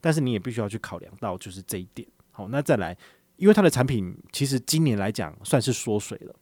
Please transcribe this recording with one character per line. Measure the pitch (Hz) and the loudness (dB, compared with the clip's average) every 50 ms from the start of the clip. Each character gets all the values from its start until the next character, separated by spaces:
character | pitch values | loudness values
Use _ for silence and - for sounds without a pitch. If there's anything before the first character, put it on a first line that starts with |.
但 | - 165 156 | 2 0 0
是 | 160 | 2
你 | 143 127 120 | 0 0 0
也 | 104 | -2
必 | 92 127 | -4 -4
须 | 113 117 | -4 -4
要 | 110 101 | -4 -4
去 | 98 113 | -4 -8
考 | - - - 87 | -8 -8 -12 -14
量 | - - - 98 | -14 -16 -16 -8
到 | - 104 90 | -6 -6 -6
就 | 90 - - | -6 -10 -14
是 | 90 95 90 | -14 -16 -10
这 | - - | -8 -8
一 | 95 92 - _ | -8 -8 -10 _
点。 | - 113 _ _ _ _ _ | -16 -16 _ _ _ _ _
好， | _ - 101 98 | _ -14 -10 -4
那 | 120 139 147 | -4 -4 0
再 | - 151 113 | 2 0 0
来， | 92 82 90 - - - _ _ _ _ _ | 0 -4 -8 -12 -18 -20 _ _ _ _ _
因 | _ 180 196 | _ 6 6
为 | 214 | 8
它 | 214 | 8
的 | 196 165 | 6 6
产 | - 127 127 | 6 4 0
品 | 135 139 110 95 90 95 - - - - | 2 0 -2 -2 -4 -8 -14 -18 -14 -4
其 | - 139 | -4 -2
实 | 135 135 127 | 0 0 -2
今 | - - - 160 160 | 0 0 2 4 4
年 | 147 113 | 4 2
来 | 101 95 104 110 | 2 0 -2 -2
讲 | - 98 76 76 - - | -4 -6 -8 -8 -14 -4
算 | - - 131 | 0 2 2
是 | 113 131 120 | 2 2 -2
缩 | - - 123 107 104 | -2 -2 -2 -2 -2
水 | 104 - 107 - - | -2 -4 -12 -12 -14
了 | - - _ | -18 -20 _